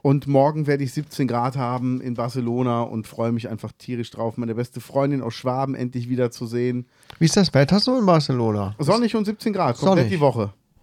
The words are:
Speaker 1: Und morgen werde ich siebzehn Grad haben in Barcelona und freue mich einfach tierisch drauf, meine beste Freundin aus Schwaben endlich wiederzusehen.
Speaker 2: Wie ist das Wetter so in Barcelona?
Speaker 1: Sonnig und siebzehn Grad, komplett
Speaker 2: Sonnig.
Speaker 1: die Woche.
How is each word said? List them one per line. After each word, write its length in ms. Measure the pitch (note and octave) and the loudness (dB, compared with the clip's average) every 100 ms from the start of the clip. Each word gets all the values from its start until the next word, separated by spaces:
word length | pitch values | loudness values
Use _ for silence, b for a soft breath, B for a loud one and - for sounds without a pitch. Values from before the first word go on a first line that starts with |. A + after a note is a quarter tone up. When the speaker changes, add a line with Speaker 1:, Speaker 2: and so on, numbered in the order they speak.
Speaker 1:
Und 240 | D3 C#3 C#3 | 4 2 4
morgen 400 | C#3 C#3+ D#3 D3 | 4 4 2 -2
werde 160 | C#3+ | 0
ich 100 | C3+ | -2
siebzehn 340 | D3 D3 - C3 | -6 -8 -4 -2
Grad 300 | A#2+ B2+ C3 | 0 -2 -2
haben 420 | A#2+ B2 B2+ B2+ | -4 -2 -2 -4
in 120 | B2 | -6
Barcelona 680 | A#2 A#2 B2+ A#2 A#2+ B2+ A#2 | -4 -4 -4 -4 -2 0 0
und 260 | A#2 A2+ G#2+ | -2 -6 -8
freue 240 | - A#2 | -4 -2
mich 180 | A#2 A2+ | -2 -4
einfach 220 | G#2+ A2 - | -8 -10 -14
tierisch 340 | - A#2+ A2+ | -10 -8 -8
drauf, 260 | A2+ A#2 A2+ | -6 -6 -4
meine 180 | A#2 | -6
beste 240 | A2 B2 B2 | -6 -6 -10
Freundin 420 | - C#3 C#3 C#3 | -4 0 0 -2
aus 120 | A#2 | -4
Schwaben 400 | - C3 B2+ C3+ | -6 -4 -2 -4
endlich 320 | B2 B2 B2+ A#2+ | -4 -4 -6 -4
wiederzusehen. 760 | B2+ B2 - A#2 A#2+ B2 B2 B2 B B B | -2 -2 -4 -6 -2 -2 -4 -8 B B B
Speaker 2:
Wie 60 | |
ist 100 | D#3+ | 2
das 180 | G3+ F3+ | 4 4
Wetter 260 | C#3 C#3 G3+ | 4 4 4
so 180 | B3+ B3+ | 2 2
in 60 | |
Barcelona? 680 | G3 D#3+ C#3+ B2+ A2+ G#2 F#2+ G#2 | 4 4 4 0 2 0 -2 -2
Speaker 1:
Sonnig 360 | D3 A3 A#3 | 0 2 2
und 100 | A3 | 0
siebzehn 280 | G3+ G#3 A3+ | -2 -2 -2
Grad, 220 | G3 D3 A#2+ | 0 0 2
komplett 280 | F#3+ F3+ | 2 4
Speaker 2:
Sonnig. 60 | A#2 | 2
Speaker 1:
die 80 | E3 | 4
Woche. 340 | C#3+ A#2 G2+ - _ _ | 2 2 -4 -6 _ _